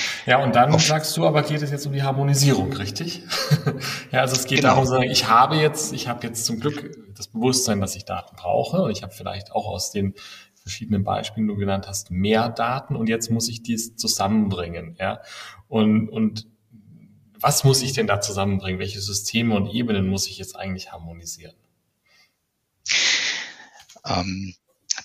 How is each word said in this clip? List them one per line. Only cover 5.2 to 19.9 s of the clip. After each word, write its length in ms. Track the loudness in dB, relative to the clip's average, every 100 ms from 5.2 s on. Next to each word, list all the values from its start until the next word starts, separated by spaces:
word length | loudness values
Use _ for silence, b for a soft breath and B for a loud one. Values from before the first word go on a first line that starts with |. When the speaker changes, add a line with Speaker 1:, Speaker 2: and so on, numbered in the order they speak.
| 6
Speaker 1:
habe 300 | 6 6 6
jetzt, 340 | 2 2 -4
ich 160 | -6 -6
habe 180 | -6 -6
jetzt 200 | -4 -4
zum 160 | -2
Glück 360 | -2 -4 -6 -14 -18
das 140 | -16 -10
Bewusstsein, 540 | 0 2 4 2 0
dass 160 | -2 -6
ich 80 | -8
Daten 320 | -8 -8 -8
brauche 460 | -2 0 0 0
und 80 | 0
ich 120 | -2
habe 80 | -8
vielleicht 380 | -10 -10 -10 -6
auch 160 | -6 -6
aus 240 | -6 -6
den 220 | -2 -4 B B B B _
verschiedenen 480 | -14 -10 -2 -2
Beispielen, 420 | 0 -2 -4 -2 -2
die 60 |
du 60 | 0
genannt 280 | -2 -2 -4
hast, 200 | -10 -6
mehr 380 | -2 2 2 2
Daten 480 | -2 -2 -4 -4 -2
und 140 | 0
jetzt 200 | -2 0
muss 200 | -2 -2
ich 140 | -6
dies 340 | -4 -4 -4 -4
zusammenbringen, 960 | -2 0 2 2 2 0 -4 -8 -12 -6
ja. 220 | -4 -4 B B B B -4
Und, 400 | 2 4 4 2
und 400 | 0 -2 -2 -10 _ _ -20 -20 -20 -20 _ _ -2
was 280 | 0 4 4
muss 160 | 4
ich 100 | 2
denn 160 | 0 0
da 140 | 0
zusammenbringen? 580 | 0 -2 0 0 -2 -4
Welche 220 | -4 -6
Systeme 540 | -6 -6 -2 0 2 2
und 120 | 0
Ebenen 340 | -2 0